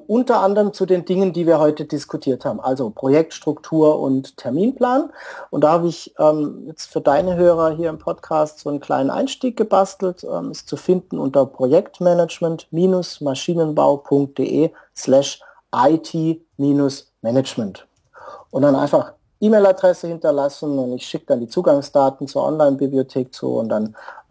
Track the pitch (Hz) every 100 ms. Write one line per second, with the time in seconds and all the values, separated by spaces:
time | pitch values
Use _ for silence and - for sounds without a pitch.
0 | - 226 247 220 196 202 208 - 180 180
1 | 170 185 190 165 165 156 151 151 147 147
2 | - - 135 123 135 110 131 135 110 -
3 | 135 147 160 - 156 147 - 160 151 151
4 | 135 135 131 - 127 139 226 262 247 269
5 | 320 - - - - 143 151 170 170 -
6 | - - 156 156 147 - - - - 156
7 | 190 185 180 175 175 165 160 156 165 160
8 | - 170 - 156 151 - 147 143 - 143
9 | 269 - 269 - 254 - 214 190 294 -
10 | 185 175 - 170 135 - - 147 - 180
11 | - 156 135 139 135 - 127 165 208 -
12 | 175 175 165 - 165 160 - 160 185 180
13 | 170 - 147 131 - 170 156 151 143 143
14 | - 143 139 - - 139 165 - _ -
15 | - 139 139 - - _ _ 143 139 160
16 | - 160 160 160 _ - 143 143 139 135
17 | - _ 113 131 - - 101 95 - _
18 | _ - - - - 135 143 139 143 151
19 | - - _ _ 214 214 196 185 185 175
20 | 170 165 160 143 - - 151 139 127 123
21 | - - - 123 117 180 180 143 139 143
22 | 135 135 139 139 143 156 147 139 139 135
23 | 131 135 127 - 127 123 113 110 107 -
24 | - - _